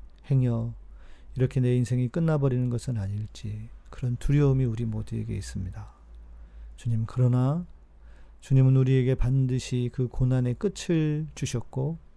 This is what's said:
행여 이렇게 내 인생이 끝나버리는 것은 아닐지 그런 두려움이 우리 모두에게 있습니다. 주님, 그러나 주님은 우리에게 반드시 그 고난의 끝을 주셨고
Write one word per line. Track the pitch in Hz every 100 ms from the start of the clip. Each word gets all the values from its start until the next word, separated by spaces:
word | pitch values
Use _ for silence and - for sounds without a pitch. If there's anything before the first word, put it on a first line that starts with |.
| - - -
행여 | 135 127 117 117 113 - - - - - -
이렇게 | 127 131
내 | 123 123
인생이 | 120 123 123
끝나버리는 | 170 165 151 139 127 123
것은 | 120 - 113
아닐지 | 98 104 110 - 107 107 113 - -
그런 | - 123 120
두려움이 | - 143 143 135 131
우리 | 113 117
모두에게 | 110 107 113 110 104
있습니다. | - 104 92 101 104 - - - - - - - - -
주님, | 120 110 113
그러나 | - 123 127 127 160 175 - - - - - - -
주님은 | - 131 131 131
우리에게 | 131 131 123 131
반드시 | - 135 131 127 - 123 123
그 | - 123
고난의 | - 127 127 123 120
끝을 | - - - 165 156 151 151 -
주셨고 | 131 123 - 131 139 165 -